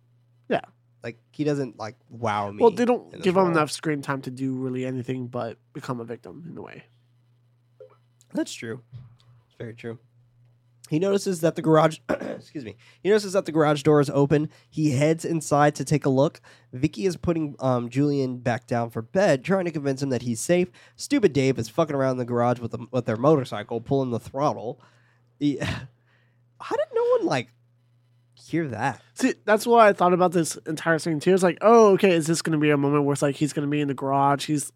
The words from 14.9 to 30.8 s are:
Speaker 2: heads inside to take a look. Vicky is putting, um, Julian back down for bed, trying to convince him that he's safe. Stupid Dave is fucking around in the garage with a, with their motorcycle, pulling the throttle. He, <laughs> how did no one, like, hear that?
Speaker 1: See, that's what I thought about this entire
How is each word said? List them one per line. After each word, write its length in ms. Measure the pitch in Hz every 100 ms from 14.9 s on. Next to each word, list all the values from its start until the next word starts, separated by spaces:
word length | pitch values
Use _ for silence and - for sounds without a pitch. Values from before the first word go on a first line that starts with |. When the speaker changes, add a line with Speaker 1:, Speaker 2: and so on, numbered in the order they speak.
Speaker 2:
heads 320 | 131 151 160
inside 500 | 156 165 - 143 147 143
to 80 |
take 200 | 135 147
a 60 | 143
look. 300 | 131 156 - _ - _
Vicky 340 | 123 151 - 196
is 100 | 160
putting, 400 | - 165 151 -
um, 280 | 131 123 120
Julian 500 | 123 147 139 131 123
back 280 | 120 110 -
down 240 | 120 117
for 100 | 117
bed, 420 | 113 185 196 135
trying 200 | 120 190
to 60 | 170
convince 320 | 151 139 135
him 80 | 139
that 120 | 120
he's 180 | 123 113
safe. 300 | - 180 180 - - -
Stupid 360 | - 285 202
Dave 260 | 139 131 123
is 100 | 110
fucking 280 | - 156 139
around 160 | 135
in 60 | 127
the 60 | 120
garage 320 | 120 120 123
with 160 | 117
a, 120 | 113 117
with 160 | 127 120
their 100 | 110
motorcycle, 640 | 135 156 123 104 104 117
pulling 300 | 113 139 131
the 100 | 113
throttle. 600 | - 135 143 104 107 143 _ _ _ _ _ -
He, 180 | 147 131
<laughs> 1040 | - - - _ _ _ _ _ _ -
how 160 | - 480
did 100 | 640
no 100 | 453 480 494
one, 80 | 349
like, 220 | 135 - _ _ _ _ _ _ _ _
hear 340 | _ - 160 151
that? 320 | 104 131 113 _
Speaker 1:
See, 180 | - 254 - -
that's 200 | 214 240
what 140 | 233 208
I 80 |
thought 180 | 196 180
about 200 | 180 180
this 240 | 175 160 - -
entire 320 | 156